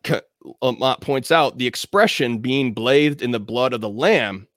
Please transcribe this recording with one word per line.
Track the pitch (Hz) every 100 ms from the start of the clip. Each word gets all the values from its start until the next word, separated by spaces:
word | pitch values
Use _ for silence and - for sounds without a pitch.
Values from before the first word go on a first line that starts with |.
co-, | - 139 - _ - -
Lamont | 131 117 131 127
points | - 135 127
out | 165 143 -
the | 123
expression | - - 196 214 - 123 117
"being | 123 135 131
bathed | 110 117 139 147 143
in | 123
the | 120
blood | 101 120 127
of | 120
the | 107
Lamb" | 104 170 202 107 95 101